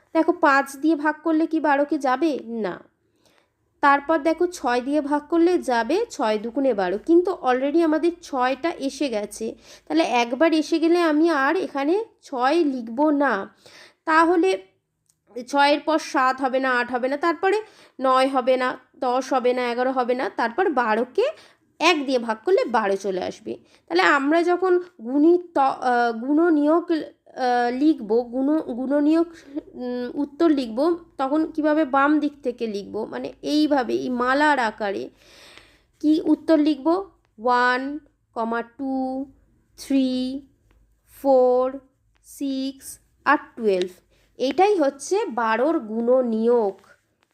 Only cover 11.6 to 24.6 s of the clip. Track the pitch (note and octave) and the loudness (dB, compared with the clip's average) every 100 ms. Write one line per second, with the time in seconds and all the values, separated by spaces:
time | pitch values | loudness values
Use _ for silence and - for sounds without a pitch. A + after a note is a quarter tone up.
11.6 | D#4 C#4 C#4+ G4 A4+ _ - B3+ B3+ E4 | -4 -4 -2 -2 -2 _ -12 -2 0 2
12.6 | D4+ C4 A3+ A#3 D#4 C#4+ C#4 G3+ G3+ _ | 0 -2 -8 0 0 2 0 -2 -6 _
13.6 | - - - _ - D#4+ E4 F4 F#4 F#4+ | -20 -20 -20 _ -2 2 4 2 2 0
14.6 | - _ _ _ _ _ _ G#3+ A#3 C#4 | -6 _ _ _ _ _ _ -16 -4 2
15.6 | C#4+ D4 D4 D#4 - D4 C4 C4 C4+ C4 | 2 2 0 -2 0 0 0 0 -2 0
16.6 | C4 B3 A#3+ B3 C4 C#4+ E4+ E4 F#4+ G#4 | 0 0 -2 -4 -4 -2 -2 0 0 0
17.6 | G#4+ - - - C4 C4 C4+ C4+ B3 B3+ | -4 -18 -20 -4 2 2 2 0 0 0
18.6 | B3+ - _ - B3+ B3 C4 C4 B3 B3+ | 0 -6 _ -6 -2 -2 0 0 0 0
19.6 | B3 A#3+ B3+ C4 A#3+ B3+ F#4 - A#3 A3+ | -2 -2 -2 -2 -2 -2 -4 -4 -4 0
20.6 | F#4+ B3+ A#3 G#3+ B3+ - C5 - - _ | 0 0 0 0 -2 -2 -2 -4 -18 _
21.6 | _ _ D#4 E4 C4+ C4 A3+ A3 - G4 | _ _ 0 2 0 -2 -2 -4 0 0
22.6 | F#4+ A3+ G3+ G3 G3+ F#3 F#3 - A3 - | 0 0 0 -2 -4 -4 -6 -8 -14 -14
23.6 | _ _ _ E4+ F4 D4 C#4 E4 E4+ F4 | _ _ _ 0 2 2 2 0 2 0